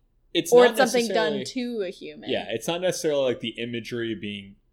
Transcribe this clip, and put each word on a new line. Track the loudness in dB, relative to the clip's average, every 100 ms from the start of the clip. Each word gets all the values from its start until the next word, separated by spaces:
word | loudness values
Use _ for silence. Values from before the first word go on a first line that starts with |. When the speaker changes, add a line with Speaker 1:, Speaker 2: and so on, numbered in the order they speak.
| _ _ _
Speaker 1:
It's | -4 6
Speaker 2:
or | 8 8
Speaker 1:
not |
Speaker 2:
it's | 6 2
something | 2 0
done | 0 0 -2
Speaker 1:
necessarily | -4 -6 -6 -4
Speaker 2:
to | -6
a |
human. | -8 -14 -12 -4
Speaker 1:
Yeah, | -4 -2
it's | -6 -4
not | -2
necessarily, | -2 0 0 2
like, | 0 0
the | -6 -6
imagery | -6 -6 -6 -4 -4 -4
being | -6 -10 -12 -20 _